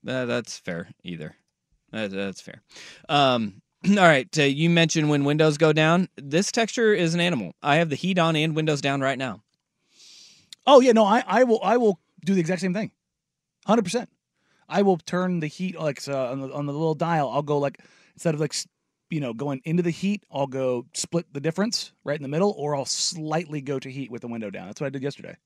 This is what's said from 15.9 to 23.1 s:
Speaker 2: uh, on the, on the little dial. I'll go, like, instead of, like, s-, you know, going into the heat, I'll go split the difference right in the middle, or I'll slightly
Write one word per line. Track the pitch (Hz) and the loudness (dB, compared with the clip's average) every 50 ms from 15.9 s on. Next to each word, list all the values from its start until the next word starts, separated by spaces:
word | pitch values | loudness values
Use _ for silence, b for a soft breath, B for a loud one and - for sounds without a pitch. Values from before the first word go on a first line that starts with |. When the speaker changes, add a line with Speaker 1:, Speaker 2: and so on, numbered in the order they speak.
| 135 - - - | -4 -4 -6 -6
Speaker 2:
uh, | 139 135 131 123 | -4 -4 -2 -4
on | 127 135 | -4 -6
the, | 135 131 135 | -8 -8 -8
on | 147 147 143 | -6 -6 -6
the | |
little | 143 147 160 160 160 | -4 -2 0 -2 0
dial. | 151 165 165 170 160 143 123 | 0 0 0 2 2 0 0
I'll | 110 139 | 0 -2
go, | 151 143 147 147 | -2 0 0 0
like, | 143 139 - - b b b b b b b | 0 -2 -4 -8 b b b b b b b
instead | b - 170 156 | b -2 -2 0
of, | 147 | 0
like, | 156 147 - | -2 -4 -4
s-, | - - _ _ _ _ _ _ _ _ _ | -8 -10 _ _ _ _ _ _ _ _ _
you | 175 156 | -6 -4
know, | 143 123 113 | -4 -4 -6
going | 113 139 147 139 131 _ | -6 -6 -6 -6 -6 _
into | 160 160 180 175 | -2 0 0 0
the | 175 | 0
heat, | 165 - - 196 208 202 _ _ | -2 -2 -2 -4 -4 -4 _ _
I'll | - 139 139 139 | -4 -4 -4 -4
go | 127 135 131 131 123 123 120 _ _ | -2 -2 0 0 0 -2 -4 _ _
split | - - - - 170 170 _ _ | -10 -10 -4 -4 -4 -4 _ _
the | 143 | -6
difference | 139 160 160 - 196 233 214 - - - _ _ _ | -4 -4 -2 -2 -2 -2 -2 -6 -8 -8 _ _ _
right | - 143 | -6 -6
in | 160 | -4
the | 143 131 | -4 -4
middle, | 143 156 190 208 202 - | -2 0 0 0 0 -2
or | 139 147 147 | -4 -4 -2
I'll | 139 131 | -4 -4
slightly | - - - - - | -4 -4 -4 -4 -4